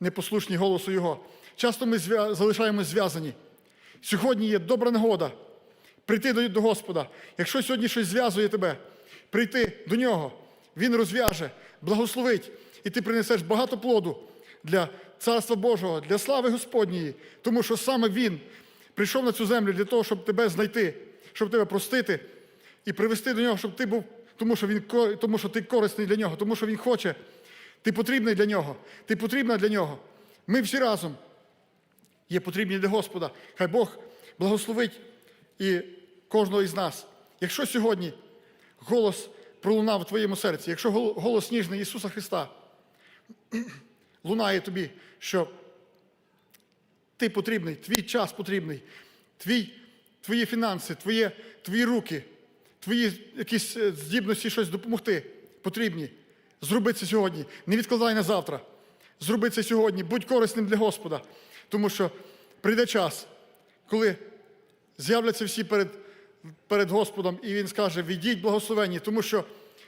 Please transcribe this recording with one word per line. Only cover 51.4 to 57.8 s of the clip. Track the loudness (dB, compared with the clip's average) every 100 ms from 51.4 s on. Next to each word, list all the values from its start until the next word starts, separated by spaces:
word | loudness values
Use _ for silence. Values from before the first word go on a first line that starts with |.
| -18 -18
твої | -4 0
руки, | 2 2 -2 -6 -8 -20 _ _ _ _ -2
твої | 0 0 -2 -12 -10
якісь, | -4 -2 -2 -2
е, | -2
здібності | -2 -4 -2 0 -2 -2
щось | -2 -2
допомогти | -4 -4 -4 -2 -2 -4 -18 -20 _
потрібні. | -6 -2 -2 -2 -10 -12 _ _ _ -10
Зроби | -2 2 2
це | 0 0
сьогодні. | 0 0 -2 -10 -10 -2
Не |
відкладай | 0